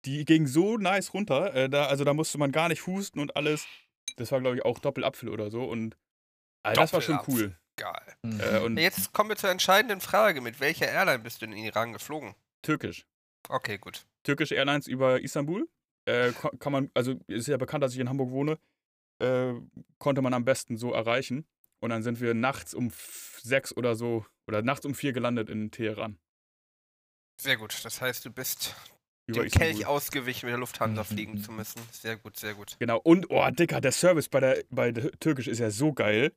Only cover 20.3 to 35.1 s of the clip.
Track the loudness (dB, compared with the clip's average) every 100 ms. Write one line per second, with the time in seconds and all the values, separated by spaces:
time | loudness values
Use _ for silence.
20.3 | 2 2 0 -2 -4 -2 -2 2 0 0
21.3 | -6 -6 _ _ _ -4 -2 -2 -2 0
22.3 | 2 0 -2 -10 -4 -4 -6 -16 -16 -18
23.3 | -16 0 0 0 -2 0 0 0 -2 -4
24.3 | _ -4 -2 0 -2 -4 -4 -2 0 0
25.3 | -2 -2 -6 -6 -4 -6 -4 -8 -10 _
26.3 | _ _ _ _ _ _ _ _ _ _
27.3 | -8 -2 -2 -2 -10 -8 -4 -4 -4 -10
28.3 | -10 -8 -6 -8 -10 -20 _ _ _ -4
29.3 | -2 4 4 4 0 -2 -2 -2 -4 -4
30.3 | -6 -4 -4 -6 -2 -2 -2 -4 -6 -6
31.3 | -8 -10 -10 -12 -14 -16 -10 -8 -8 -12
32.3 | -10 -10 -10 -14 -4 0 4 8 6 6
33.3 | 2 2 4 2 4 0 4 4 4 2
34.3 | 2 4 2 -2 0 0 0 -6